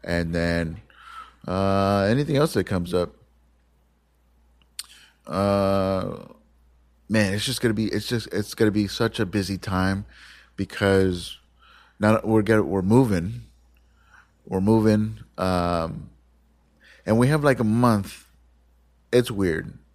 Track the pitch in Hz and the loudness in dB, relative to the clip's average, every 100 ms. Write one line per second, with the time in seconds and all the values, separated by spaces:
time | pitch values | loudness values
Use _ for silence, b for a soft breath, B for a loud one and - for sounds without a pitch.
0 | 90 85 85 85 85 85 82 107 - B | -2 -4 -2 -2 0 0 -2 -8 -16 B
1 | B B B B - 92 98 98 98 101 | B B B B -6 -2 0 2 2 2
2 | 98 123 147 139 156 113 87 95 87 90 | 2 0 0 0 2 0 -2 -2 -2 -2
3 | 87 - _ _ _ _ _ _ _ _ | -2 -8 _ _ _ _ _ _ _ _
4 | _ _ _ _ _ _ _ - b b | _ _ _ _ _ _ _ -20 b b
5 | b b - 92 101 101 98 98 95 95 | b b -8 -2 0 2 2 2 0 -2
6 | 95 - - - _ _ _ _ _ _ | -4 -10 -16 -20 _ _ _ _ _ _
7 | - 110 101 101 131 123 123 110 107 104 | -2 0 0 -2 -4 -2 -2 0 -2 -4
8 | - 120 - 95 104 - 107 101 101 - | -4 -6 -4 -6 -6 0 2 2 -2 -2
9 | 113 - 101 104 90 95 - 92 92 98 | -4 -2 -4 -2 -4 -6 -4 0 0 -2
10 | 107 B B B B - 98 - 101 95 | -8 B B B B -8 -8 0 2 4
11 | 95 90 - - _ _ b b b _ | 2 -2 -8 -18 _ _ b b b _
12 | 107 110 104 110 95 107 78 98 92 120 | 2 2 2 0 4 2 2 -2 4 4
13 | 127 92 87 120 113 _ _ _ _ b | 4 0 -2 -10 -16 _ _ _ _ b
14 | b b b _ - 92 101 113 110 107 | b b b _ -8 -2 2 4 4 2
15 | 107 110 - - 92 90 87 85 82 - | 0 -8 -16 -6 -2 0 0 -2 -4 -8
16 | - _ _ _ _ _ _ _ b b | -14 _ _ _ _ _ _ _ b b
17 | - 113 127 151 143 123 110 113 123 107 | 0 2 4 4 2 2 2 4 4 2
18 | 92 - _ _ _ _ _ _ _ _ | -2 -14 _ _ _ _ _ _ _ _
19 | _ 123 120 101 95 78 85 - _ | _ 0 0 -2 0 -2 -6 -16 _